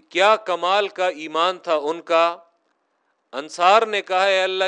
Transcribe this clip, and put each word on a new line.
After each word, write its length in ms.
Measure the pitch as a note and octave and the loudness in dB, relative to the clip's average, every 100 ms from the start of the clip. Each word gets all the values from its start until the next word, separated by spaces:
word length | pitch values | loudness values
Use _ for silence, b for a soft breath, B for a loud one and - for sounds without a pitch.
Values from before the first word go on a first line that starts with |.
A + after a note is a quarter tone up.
| _ | _
کیا 260 | E3 G3+ G#3+ | 2 2 2
کمال 520 | G#3+ F3 F3 G3+ G3+ | 0 -4 0 0 -2
کا 200 | - F3+ | -4 -4
ایمان 500 | D3+ D#3 D#3+ F3 F3+ | -4 -6 -2 -2 -2
تھا 180 | F3 D#3 | -4 -2
ان 260 | C#3+ E3+ | -2 -8
کا۔ 360 | D#3+ E3 E3+ F3+ _ _ _ _ _ _ _ _ _ | 0 2 2 -2 _ _ _ _ _ _ _ _ _
انصار 500 | B2+ D3+ - F3 G#3+ | -12 -12 0 4 4
نے 200 | A3 G#3 | 2 -4
کہا، 220 | F#3 F#3 | -2 0
"اے 200 | G3 F#3+ | 2 2
اللہ 200 | F#3 F#3+ | 0 -2